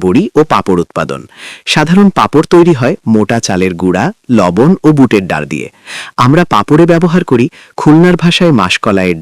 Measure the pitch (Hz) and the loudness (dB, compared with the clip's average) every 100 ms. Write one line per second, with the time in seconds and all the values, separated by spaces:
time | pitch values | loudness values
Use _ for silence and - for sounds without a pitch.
0 | 90 101 208 - 156 110 98 90 85 - | -2 0 0 0 0 0 -2 -2 -4 -6
1 | 80 69 - - - - - - 151 180 | -8 -8 -14 -20 -20 -14 -6 -2 0 2
2 | 202 165 110 143 160 175 170 143 123 196 | 2 2 0 0 2 2 4 2 -2 -4
3 | - 110 104 120 - 95 92 85 92 90 | -2 -2 0 -2 -2 -2 -2 -2 -2 -2
4 | 135 220 - 117 90 87 143 190 151 151 | -2 -6 -4 0 0 2 2 2 0 2
5 | 127 107 90 82 73 76 60 - - - | 2 0 -2 -6 -6 -10 -12 -16 -20 -18
6 | - - 123 156 175 107 101 151 170 170 | -12 -4 0 2 0 -2 0 2 2 2
7 | 175 175 - 120 120 - - - - 156 | 0 0 0 0 -2 -6 -18 -4 2 4
8 | 180 175 170 - 175 131 92 - - 98 | 4 2 0 0 2 2 0 -2 -2 -2
9 | 92 82 | -2 -4